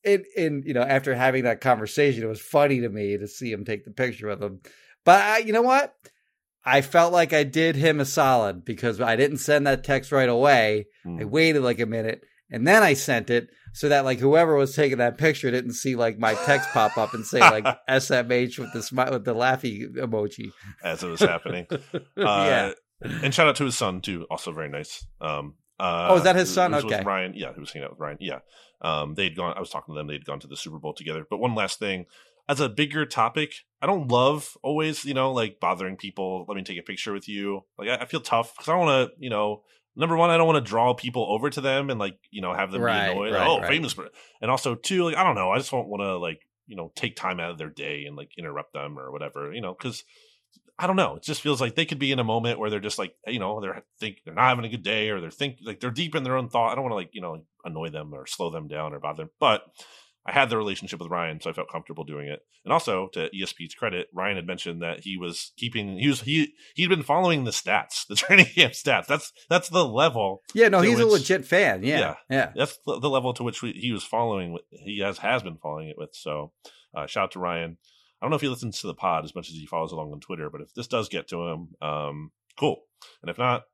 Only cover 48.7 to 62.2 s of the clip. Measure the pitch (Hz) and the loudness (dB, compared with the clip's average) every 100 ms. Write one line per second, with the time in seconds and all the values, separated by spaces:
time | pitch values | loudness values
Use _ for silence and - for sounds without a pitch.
48.7 | 73 71 71 65 71 71 71 73 104 98 | -10 -10 -12 -14 -10 -10 -10 -10 -10 -10
49.7 | 92 127 117 - _ _ _ _ _ _ | -10 -10 -12 -18 _ _ _ _ _ _
50.7 | - 180 190 160 139 - 147 147 131 123 | -4 0 2 0 -2 -8 -4 -2 0 0
51.7 | 131 160 147 139 131 113 113 120 110 107 | -2 -4 -2 -2 0 0 0 0 -2 -2
52.7 | 107 104 - 92 _ 107 120 95 107 98 | -2 -4 -6 -8 _ -8 -6 -4 -6 -8
53.7 | 90 _ _ 110 - - 82 127 127 110 | -10 _ _ -10 -10 -10 2 2 2 -4
54.7 | 113 92 107 107 98 82 - 143 123 107 | -6 -4 -2 -2 -4 -6 -6 -8 -8 -14
55.7 | 101 127 120 - 156 127 131 123 123 113 | -6 -6 -4 -4 -4 -2 -4 -2 0 0
56.7 | 123 131 107 87 110 90 80 80 _ 87 | -2 -4 -6 -8 -10 -10 -12 _ _ -12
57.7 | 78 80 78 76 71 65 - 87 80 76 | -8 -8 -10 -12 -14 -14 -8 -6 -6 -10
58.7 | 73 78 73 73 78 80 _ 143 107 - | -8 -8 -8 -10 -10 -14 _ 0 0 -4
59.7 | - - - _ _ - 143 131 113 104 | -20 -20 -20 _ _ -2 2 2 0 -2
60.7 | 90 98 87 85 87 82 80 82 78 - | -6 -10 -12 -6 -4 -4 -6 -8 -8 -8
61.7 | 82 - 78 73 73 | -10 -12 -14 -12 -10